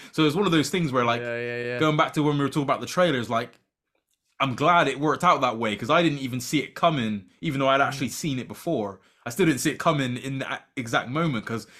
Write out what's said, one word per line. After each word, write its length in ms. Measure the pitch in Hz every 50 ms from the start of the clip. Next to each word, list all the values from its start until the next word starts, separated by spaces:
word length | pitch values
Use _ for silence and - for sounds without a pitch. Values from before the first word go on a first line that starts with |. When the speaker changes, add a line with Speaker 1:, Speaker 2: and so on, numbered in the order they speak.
| - - -
Speaker 1:
So 100 | - 156
it 40 |
was 100 | 151 139
one 80 | 185 208
of 80 | 185 165
those 160 | 156 139 -
things 240 | - 185 170 139 123
where, 120 | 127 120
like, 180 | 117 117 120 120
Speaker 2:
Yeah, 160 | 120 117 117
yeah, 240 | 120 120 120 120 120
yeah. 160 | 120 123 123
Speaker 1:
going 160 | 156 156 151
back 160 | 151 160 - -
to 100 | 160 147
when 140 | 151 147
we 80 | 143 143
were 60 | 135
talking 140 | - 151 143
about 180 | 135 131 107 120
the 40 |
trailers, 440 | - - 180 180 170 139 123 113 113
like, 280 | 120 113 123 - - _ _ _ _ _ _ _ _ _ _ _ _ _ _ _ _ -
I'm 140 | 135 135 117
glad 340 | 107 143 165 175 175 156 139
it 120 | 127 131
worked 240 | 147 156 135 127 175
out 160 | 180 165 139 135
that 160 | 123 113 113
way 180 | 117 110 104
'cause 140 | 104 120 117
I 120 | 151 175 175
didn't 160 | 160 143 139
even 200 | 135 127 123 127
see 200 | 123 - - 143 -
it 120 | - -
coming, 520 | - 180 170 156 139 113 110 107 101 92 - _ _
even 200 | - 165 135 139
though 80 | 135 135
I'd 120 | 135 139
actually 280 | 139 127 139 139 143 110
Speaker 2:
Mm. 20 |
Speaker 1:
seen 280 | - - - 156 135 127
it 100 | 113 -
before. 520 | 107 - - 170 160 123 104 98 95 - _ _ _ _ _
I 40 | 127
still 160 | 123 - 185
didn't 140 | 165 139 120
see 100 | - 156
it 80 | 123 -
coming 380 | - 175 156 - 135 123 123 117
in 200 | 120 135 135 135
that 280 | 127 85 131 - - _ _
exact 320 | - 117 113 131 139 - 117
moment 380 | 131 160 170 160 127 110 -
'cause 200 | - 113 110 101 - - -